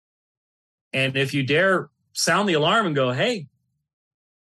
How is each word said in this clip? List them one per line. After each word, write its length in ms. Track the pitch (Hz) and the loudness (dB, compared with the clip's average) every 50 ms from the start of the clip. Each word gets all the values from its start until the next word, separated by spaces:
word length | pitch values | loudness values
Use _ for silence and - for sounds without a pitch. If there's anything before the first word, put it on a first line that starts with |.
| _ _ _ _ _ _ _ _ _ _ _ _ _ _ _ _ _ _ - | _ _ _ _ _ _ _ _ _ _ _ _ _ _ _ _ _ _ -4
And 240 | 131 135 135 131 | -2 -2 -2 0
if 160 | 139 139 135 147 | -2 -2 -2 -2
you 100 | 143 131 | -2 0
dare 460 | 123 143 160 185 190 190 165 143 - _ _ _ _ - | 0 2 2 2 2 2 0 -2 -6 _ _ _ _ -8
sound 340 | - - 165 165 190 208 | -4 -2 0 2 2 2
the 60 | 202 165 | 2 2
alarm 320 | 147 151 175 208 226 214 | 2 2 2 2 2 0
and 100 | 170 147 | 0 0
go, 160 | 139 131 127 | 0 0 0
"Hey, 360 | 123 143 190 247 240 190 147 - _ _ _ _ _ _ _ _ _ _ _ _ _ _ _ _ _ _ _ _ | 0 0 -2 -2 -2 -4 -8 -14 _ _ _ _ _ _ _ _ _ _ _ _ _ _ _ _ _ _ _ _